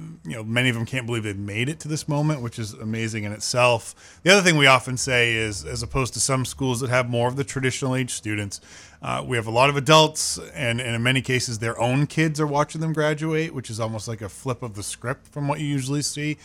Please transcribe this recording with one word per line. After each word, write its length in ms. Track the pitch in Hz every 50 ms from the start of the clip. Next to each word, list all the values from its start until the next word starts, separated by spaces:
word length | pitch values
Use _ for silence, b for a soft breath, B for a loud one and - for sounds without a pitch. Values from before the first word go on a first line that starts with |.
| 160 160 165 165 -
you 120 | 160 143
know, 80 | 113 107
many 240 | 110 113 120 127 127
of 80 | 113
them 100 | 117 117
can't 200 | - 131 131 117
believe 160 | 117 120 113
they've 140 | 107 104 98
made 320 | 101 101 101 101 110 123 139
it 120 | 160 -
to 80 | - 151
this 180 | 156 151 -
moment, 360 | 151 143 147 147 156 156 135
which 160 | 120 113 - -
is 160 | 110 101 113
amazing 500 | - 110 110 113 113 113 110 113 110 104
in 80 | 104
itself. 880 | 107 110 - - - 123 123 123 120 107 - - - - - - - -
The 80 | - 170
other 120 | 196 202
thing 140 | 175 180 160
we 100 | 147 143
often 320 | 135 131 127 - 131 127 -
say 360 | - 135 127 123 120 120 113
is, 300 | 110 110 107 101 - -
as 180 | 151 127 117
opposed 320 | 120 - - 139 127 - -
to 60 | 113
some 240 | - - 135 131 123
schools 360 | - - - 135 127 127 113
that 100 | 135 117
have 180 | 123 131 123 120
more 200 | 120 120 117 123
of 80 | 127
the 80 | 139 139
traditional 520 | - - 135 131 131 - - 139 127 127
age 140 | 131 127 120
students, 500 | - - - 104 107 104 104 98 - - B B B B B B B B
uh, 200 | - 127 123 135 143
we 100 | 131 123
have 100 | 117 104
a 40 | 113
lot 180 | 113 120 135 143
of 80 | 143
adults, 640 | 143 127 156 156 156 156 151 156 - - - - - - - 160
and, 260 | 165 135 117 117 120
and 160 | 127 117 117
in 60 | 113
many 180 | 117 127 131 131
cases, 380 | 113 - 127 123 - 127 117 107
their 200 | 117 113 113 110
own 280 | 117 123 127 139 147
kids 340 | - - 160 160 165 147 151
are 60 | 156
watching 340 | 147 143 143 147 - - 156
them 140 | 160 160 151
graduate, 600 | 156 151 151 156 143 160 160 156 156 160 165 -
which 140 | 131 - -
is 100 | 107 110
almost 300 | 113 110 113 107 - 117
like 140 | 113 104
a 80 | 110 95
flip 320 | - - - 131 120 -
of 140 | 127 113 101
the 60 | 104
script 460 | 101 - - - - 120 143 - _ -
from 180 | - 147 143
what 140 | 139 151 156
you 60 | 151
usually 340 | 143 143 139 127 135 143 147
see, 380 | 139 - - 147 147 151 147 B